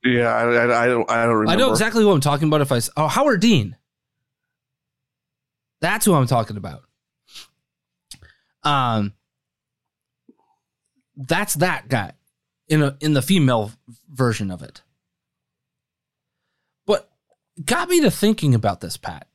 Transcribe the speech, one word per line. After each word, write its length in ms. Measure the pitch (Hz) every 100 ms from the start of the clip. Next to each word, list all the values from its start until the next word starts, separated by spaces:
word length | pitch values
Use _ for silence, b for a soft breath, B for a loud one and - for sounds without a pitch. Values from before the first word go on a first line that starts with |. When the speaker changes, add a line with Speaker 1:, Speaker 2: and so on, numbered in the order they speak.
Speaker 1:
Yeah, 240 | 127 123 117
I, 120 | 113
I, 400 | 117 120 120 120
I 20 | 120
don't, 240 | 120 104
I 140 | 117
don't 100 | 117
remember. 160 | 113 107
Speaker 2:
I 40 | 185
know 140 | 262
exactly 300 | 160 220 226
who 80 | 208
I'm 80 | 170
talking 260 | 143 147 156
about. 140 | 151
If 100 | 139
I 60 | 123
s-, 120 | - -
oh, 120 | 151
Howard 320 | - 294 208
Dean. 360 | 220 185 101 - _ _ _ _ _ _ _ _ _ _ _ _ _ _ _ _ _ _ _ _
That's 260 | 165 208 208
who 80 |
I'm 140 | 160 123
talking 280 | 127 110 104
about. 260 | 92 67 _ _ _ _ _ B B _ _ _ _ _ _ - b b b _
Um, 500 | 147 143 123 113 101 - _ _ _ _ _ _ _ _ _ _ _ _ _ _ _ _ _ _ _ -
that's 380 | 131 165 208
that 340 | 147 180 160 120
guy 240 | 127 92 - _ _ _ _ _
in 140 | 156
a, 140 | 147 139
in 120 | 151
the 100 | 147
female 500 | - 185 135 120 104 - _
v-, 80 | 113 _
version 420 | 131 123 107 98
of 100 | 90
it. 200 | 69 - _ _ _ _ _ _ _ _ _ _ _ _ _ _ _ _ _ _ _ _ -
But 240 | 208 - _ _ _ _ -
got 240 | 139 302 359
me 120 | 349
to 80 | 269
thinking 440 | - 208 214 151
about 260 | 120 104 95
this, 160 | 90 -
Pat. 300 | - 80 -